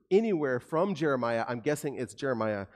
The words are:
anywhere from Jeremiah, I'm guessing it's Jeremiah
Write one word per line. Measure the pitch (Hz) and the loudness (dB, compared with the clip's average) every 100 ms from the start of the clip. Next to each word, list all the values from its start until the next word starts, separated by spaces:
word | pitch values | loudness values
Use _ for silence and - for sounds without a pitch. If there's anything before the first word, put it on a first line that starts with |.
| - | 2
anywhere | 190 226 170 143 123 | 4 4 2 2 -2
from | - 160 202 | -2 0 0
Jeremiah, | 156 156 131 120 117 113 | 0 0 2 0 0 -2
I'm | 120 | -4
guessing | 123 147 147 | -2 -2 -2
it's | 113 123 | -6 -8
Jeremiah | - 139 120 110 104 98 | -4 -2 0 0 -2 -6